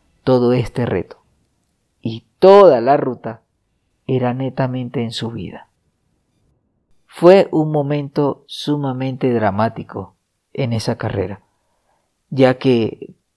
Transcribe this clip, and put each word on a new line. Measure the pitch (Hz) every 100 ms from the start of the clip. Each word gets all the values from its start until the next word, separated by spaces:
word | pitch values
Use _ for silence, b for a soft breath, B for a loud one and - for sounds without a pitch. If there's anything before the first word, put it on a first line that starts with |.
| _ _
todo | - 127 120
este | 127 120 - 110
reto. | 95 - - _ _ _ _ _ _ _ _
Y | 117 113 _ -
toda | 190 202 185 123
la | 120 147
ruta | - - 117 110 _ _ _ _ _ _ -
era | 131 123
netamente | 131 131 131 131 127 123 123
en | 113
subida. | - 113 113 85 - _ _ _ _ _ _ _ _ _ _ _ _ _ _ _
Fue | - 170 190 -
un | 156 156
momento | 147 143 147 139 151 143 - -
sumamente | - - 147 139 127 131 127 131
dramático | 117 107 98 117 - 104 101 92 _ _ _ _
en | - 123
esa | 117 - 113
carrera, | 117 101 92 98 _ _ _ _ _ _ _ _ -
ya | 131 127 127
que, | 131 117 107 - - - _